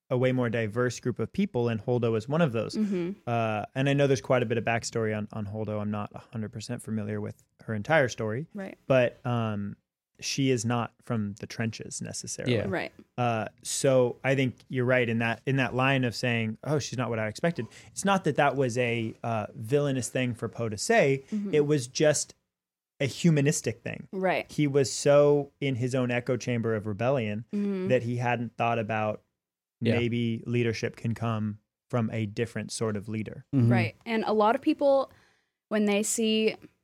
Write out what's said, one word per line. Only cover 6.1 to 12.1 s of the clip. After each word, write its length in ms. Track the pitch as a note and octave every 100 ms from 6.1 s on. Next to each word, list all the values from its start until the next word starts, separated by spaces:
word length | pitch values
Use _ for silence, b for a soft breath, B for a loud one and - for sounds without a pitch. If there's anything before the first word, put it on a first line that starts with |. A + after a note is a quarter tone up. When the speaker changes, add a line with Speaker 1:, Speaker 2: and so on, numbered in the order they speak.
Speaker 1:
a 60 | -
hundred 320 | - A2+ G#2
percent 300 | A2+ G#2 A#2+
familiar 400 | - A2 G#2 G#2
with 200 | G#2+ - _ _
her 100 | -
entire 360 | A2 G#2 D#3 B2
story. 380 | - A2 A2+ E3
Speaker 2:
Right. 240 | G3+ F#3+ - -
Speaker 1:
But, 380 | C3 A#2+ - B2
um, 520 | A#2+ A2+ G#2 G2+ - _ _ _ -
she 280 | - - C3+
is 140 | B2
not 300 | A#2 C#3 - _
from 300 | - A#2 G2+ G2+
the 40 | -
trenches 560 | - A2+ - - -
necessarily. 540 | G#2+